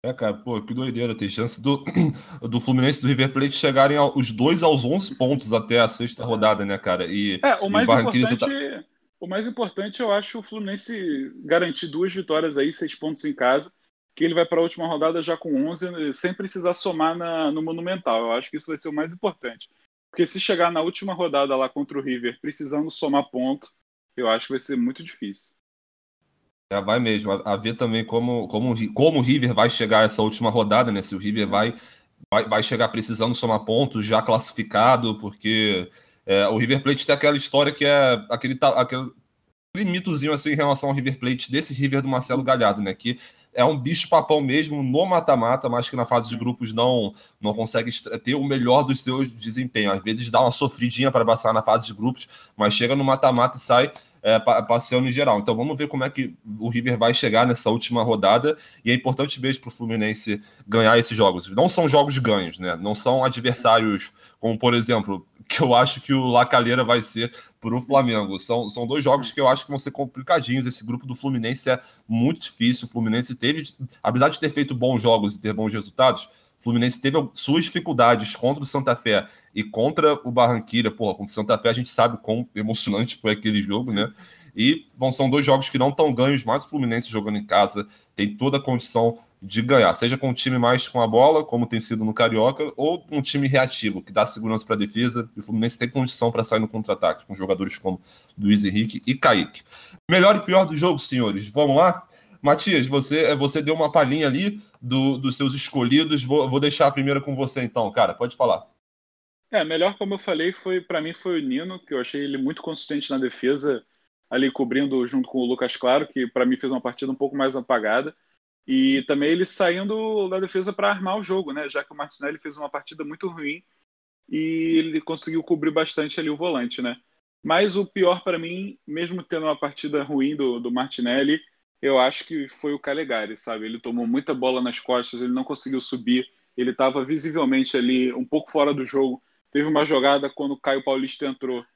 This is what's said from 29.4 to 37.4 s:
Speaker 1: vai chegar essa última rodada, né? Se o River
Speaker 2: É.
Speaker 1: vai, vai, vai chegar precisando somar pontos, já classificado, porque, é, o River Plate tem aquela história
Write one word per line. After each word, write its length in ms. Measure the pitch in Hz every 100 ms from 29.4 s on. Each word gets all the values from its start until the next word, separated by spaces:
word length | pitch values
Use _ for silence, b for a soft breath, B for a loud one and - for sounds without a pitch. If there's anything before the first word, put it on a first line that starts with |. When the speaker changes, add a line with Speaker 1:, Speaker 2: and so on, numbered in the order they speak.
| 123
Speaker 1:
vai 160 | 113 117
chegar 340 | - 110 110 110
essa 160 | -
última 280 | 107 107 117
rodada, 420 | 110 104 110 120
né? 100 | 98
Se 140 | - 95
o 20 |
River 260 | 104 107
Speaker 2:
É. 20 | 101
Speaker 1:
vai, 300 | 101 110 117 B B B _ -
vai, 140 | 104 107
vai 140 | 107
chegar 260 | 107 117 110
precisando 460 | - 107 113 113 120
somar 240 | 117 107
pontos, 440 | 110 113 135 110 104
já 160 | 113
classificado, 960 | 120 110 - - 104 104 117 127 117 107
porque, 680 | 107 - 107 110 107 92 87 b b b -
é, 220 | 98 101
o 100 | 110
River 240 | 123 135
Plate 240 | 139 139 -
tem 100 | 143
aquela 200 | 147
história 360 | 143